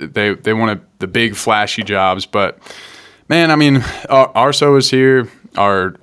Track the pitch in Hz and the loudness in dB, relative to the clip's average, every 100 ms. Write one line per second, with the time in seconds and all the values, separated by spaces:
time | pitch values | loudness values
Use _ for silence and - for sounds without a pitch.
0 | - 107 104 95 107 110 113 104 - - | -8 -4 -2 -2 -4 -2 -2 -4 -12 -12
1 | 95 117 117 104 120 107 104 - 101 101 | -6 -2 -2 -2 -2 0 -2 -6 -4 -2
2 | 95 95 92 107 95 - - - - - | 0 -2 -4 -4 -4 -6 -20 -20 -20 -20
3 | - _ - 165 165 151 147 135 113 - | -20 _ -2 0 2 2 2 2 -2 -8
4 | - 135 131 107 131 143 147 139 - 131 | 0 2 2 2 0 2 2 2 2 2
5 | 131 131 120 - - - 101 95 92 90 | 4 2 -2 -12 -10 -2 0 0 -2 -2